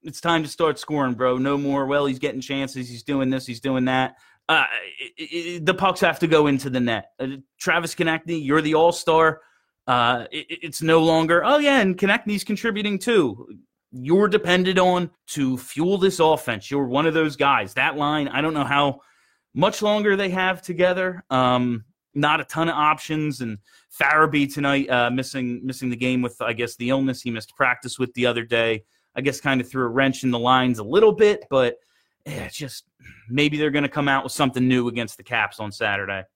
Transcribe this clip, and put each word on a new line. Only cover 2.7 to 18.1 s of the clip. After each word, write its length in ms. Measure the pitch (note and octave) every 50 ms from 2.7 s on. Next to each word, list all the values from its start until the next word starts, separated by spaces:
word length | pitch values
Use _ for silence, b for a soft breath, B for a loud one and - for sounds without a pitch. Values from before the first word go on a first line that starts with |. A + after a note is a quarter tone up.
| - C3+ B2+ A#2+
He's 140 | A#2+ A#2 -
doing 280 | - C#3+ C3+ C3+ B2+
this. 160 | C3 C3 B2+
He's 140 | - A#2+ A2+
doing 240 | - C3+ C3 C3 B2+
that." 300 | C3 C3 C3 C3 B2 - b b b b b b -
Uh, 160 | D#3 D#3 C3+ - A2 A#2 F#2 G2 D2 -
it, 140 | C3+ A#2 _
it, 60 | - D#3+
it, 440 | - D3+ E3+ E3+ E3+ F3 E3+ D#3+
the 80 | D#3 F#3
pucks 260 | F#3 G3 F#3+ F3+ -
have 180 | G3 E3+ D#3 -
to 60 | -
go 200 | E3 D#3+ D#3 D3+
into 240 | D3 C#3 C3 C#3 C#3+
the 100 | B2+ B2+
net. 300 | A#2+ A#2+ A2+ G#2 - - _ _
Uh, 180 | C3+ C3 C#3 C3+ C3+ _ _ _
Travis 360 | - F#3 D#3+ E3+ E3+ D#3+ -
Konecny, 500 | - F3 D#3+ D#3+ D#3+ D#3+ E3 E3+ E3 D3+
you're 180 | C3+ C#3+ D#3+ D#3
the 120 | D3+ D#3
all-star. 680 | D#3 E3 E3+ E3+ - - - D#3+ D#3+ D#3+ D#3+ D#3 D#3 b b b b b b b _ _
Uh, 400 | - B2+ B2 A#2+ A#2 B2+ A#2+ - - -
it, 180 | D3+ - _
it, 80 | E3 - -
it's 200 | E3 C#3+ - D#3+
no 180 | D#3+ D#3+ E3
longer, 440 | D#3+ E3 D#3+ D#3+ D#3+ D#3+ E3+ E3+ D#3
"Oh, 140 | G#3+ C#4 D4+
yeah, 220 | D4 C#4+ C#4 C4+
and 180 | G#3+ F#3+ F3+ F#3
Konechny's 460 | - G3 G3+ A#3+ A#3+ G#3 G#3 G3 -
contributing 540 | - G#3+ G3 - A#3 G#3 G#3 G#3 G#3 G3+ F#3
too." 600 | - A#3+ A#3 G#3 D#3 B2 G2+ G#2 - - G#2+ G2+ _ _ _ _ _ _ -
You're 360 | B2+ B2+ C#3 E3 F#3+ G#3 G#3
depended 500 | F3+ G#3 - E3+ F3+ F3+ F#3 F#3 F#3+ F#3
on 320 | F#3 F#3 F3+ F3 F3 D#3+ _ _ _ -
to 300 | - D3 C#3 C3 C3 B2+
fuel 400 | - - - C#3 D#3+ F3+ G3 G3
this 220 | F3+ F#3+ F#3 -
offense. 500 | E3 D#3 D#3 C3+ - - A#2 G2+ - -
You're 160 | C#3 C#3+ C#3
one 200 | B2 B2 C#3 D#3
of 80 | E3 D3+
those 220 | D#3+ D#3+ D3+ C#3
guys. 380 | - C#3+ C#3 C#3 A#2+ G#2+ F#2 -
That 220 | B2+ C3 D#3 C#3+
line, 320 | D3 D3 D3